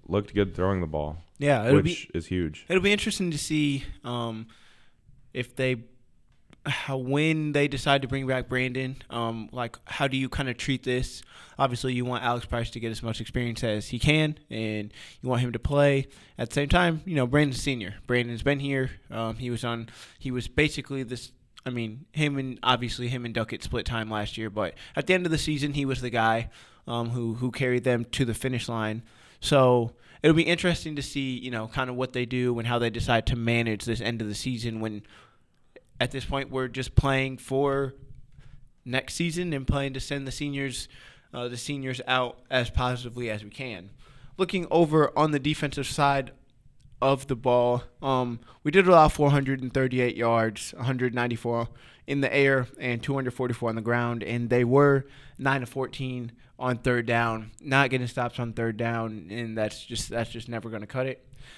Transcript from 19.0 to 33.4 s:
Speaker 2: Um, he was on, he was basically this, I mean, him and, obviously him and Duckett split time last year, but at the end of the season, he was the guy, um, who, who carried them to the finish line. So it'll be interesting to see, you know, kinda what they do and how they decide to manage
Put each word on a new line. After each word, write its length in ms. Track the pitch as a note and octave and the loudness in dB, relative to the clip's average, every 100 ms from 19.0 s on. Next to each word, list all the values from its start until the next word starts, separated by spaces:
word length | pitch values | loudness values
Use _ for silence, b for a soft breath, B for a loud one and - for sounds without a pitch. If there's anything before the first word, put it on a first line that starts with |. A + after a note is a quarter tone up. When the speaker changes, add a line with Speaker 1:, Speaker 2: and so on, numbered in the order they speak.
| - | -10
Speaker 2:
Um, 240 | A2+ A2+ A2+ | -6 -4 -4
he 160 | B2 | -4
was 120 | A#2 | -4
on, 260 | A#2+ A#2 A2+ B B B | -2 -4 -8 B B B
he 140 | C3+ | -6
was 160 | B2 A#2 | -4 -2
basically 560 | - D3+ C#3+ B2+ C#3 | 2 2 0 -8 -6
this, 280 | A#2+ A#2+ - - _ - - | -6 -8 -12 -20 _ -14 -8
I 40 | |
mean, 360 | B2 A2+ A2+ D#3 | -6 -6 -8 -10
him 240 | - D3+ C#3 | -2 0 0
and, 220 | C3 A#2+ | -4 -2
obviously 460 | - B2 A#2+ - A#2+ | 0 2 0 -4 -6
him 160 | B2+ A#2+ | -6 -6
and 80 | |
Duckett 280 | A2+ A2 G#2+ | -4 -4 -6
split 240 | - B2 - | -6 -4 -4
time 240 | A#2 A2 | -4 -4
last 280 | G#2+ G#2 - | -4 -4 -6
year, 120 | A2 | -6
but 240 | G#2 F#2 - B B | -4 -4 -6 B B
at 100 | C#3+ | 0
the 80 | |
end 120 | F#3 F3 | 2 2
of 60 | |
the 60 | D#3+ | 0
season, 360 | C#3+ D3+ D3 | 0 -2 -2
he 120 | C#3+ C#3 | -2 -2
was 160 | B2+ | -2
the 80 | B2 | -2
guy, 400 | A2+ A2+ A2+ A#2 B B B B | 2 2 2 -2 B B B B
um, 240 | A#2+ A#2 | -4 -2
who, 240 | B2 A#2 A2+ | -2 -4 -2
who 160 | B2+ | -4
carried 320 | A2+ B2+ B2 | 0 0 2
them 220 | B2+ A#2+ A#2 | 2 2 0
to 140 | - B2 | -2 -2
the 80 | |
finish 340 | A2 C3 B2+ - | -2 -2 -4 -4
line. 360 | A#2 G#2+ A2 - B B B | -4 -4 -6 -10 B B B
So 540 | - C#3+ B2+ B2 A2+ - B B | 2 6 8 6 2 -6 B B
it'll 140 | D3+ D#3+ | 6 6
be 80 | |
interesting 520 | E3 E3+ F3+ E3 D#3+ D3 | 4 2 2 -2 -4 -8
to 60 | |
see, 360 | C3+ C#3+ C3+ B2+ | -6 -4 -4 -4
you 140 | B2+ | -6
know, 160 | A#2+ A2 | -6 -4
kinda 260 | C#3 B2+ | -4 -2
what 200 | B2+ B2+ | -2 -4
they 120 | B2+ B2 | -2 -2
do 320 | B2+ B2 A#2+ | 0 0 0
and 80 | A#2 | 0
how 120 | A#2+ | 2
they 100 | A#2 | 2
decide 380 | A2+ - A#2 - | 0 2 2 2
to 80 | |
manage 500 | A#2 | 0